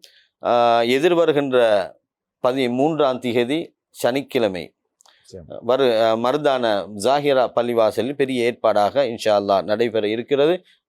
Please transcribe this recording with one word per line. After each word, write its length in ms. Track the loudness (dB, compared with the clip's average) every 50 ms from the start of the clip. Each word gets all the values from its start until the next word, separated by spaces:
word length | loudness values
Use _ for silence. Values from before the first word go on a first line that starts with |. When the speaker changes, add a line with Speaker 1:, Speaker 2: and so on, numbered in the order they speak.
| -18 -20 _ _ _ _ _ _ -2
Speaker 1:
ஆ, 360 | 0 2 4 4 4 4 2
எதிர்வருகின்ற 1080 | 2 2 0 2 2 2 2 2 2 2 2 0 -2 0 2 2 4 4 2 2 0 -4 -10 _ _ _ _ _ _ _ _ _ -2 -2
பதிமூன்றாம் 720 | 0 0 -2 -2 0 0 0 0 0 0 0 0 0 -2
திகதி 580 | -4 -2 -2 0 0 0 -2 -6 -6 -10 _ _ _ _
சனிக்கிழமை 840 | _ -4 -2 -2 -2 -2 -4 -4 -2 0 0 0 -2 -6 -10 -12 -18 _ _ _ _ _ _ _ _ _ _ -20
Speaker 2:
சரி. 280 | -20 -20 -18 -16 -16 -8 -4 -2
Speaker 1:
வரு-, 300 | 0 2 2 2 2 2
அஹ், 200 | 2 2 2 0
மருதான 480 | 0 -2 -2 0 0 0 0 0 0 0 0 -2 -4 -6 -10
ஜாகிரா 500 | -4 0 0 0 0 0 0 2 2 0 0 0
பள்ளிவாசலில் 600 | -2 -2 0 0 2 2 2 0 -2 -4 -4 -4
பெரிய 360 | -4 -4 -2 -2 -2 -2 -2
ஏற்பாடாக 520 | -2 0 0 0 2 2 2 2 0 0 -2
இன்ஷா 300 | -2 -4 -4 -2 0 0
அல்லாஹ் 300 | 2 2 2 0 0 0
நடைபெற 440 | -2 -2 -2 -2 -2 -2 -2 -2 -2
இருக்கிறது. 560 | -4 -4 -4 -2 0 2 2 2 0 -2 -6 _ _ _ _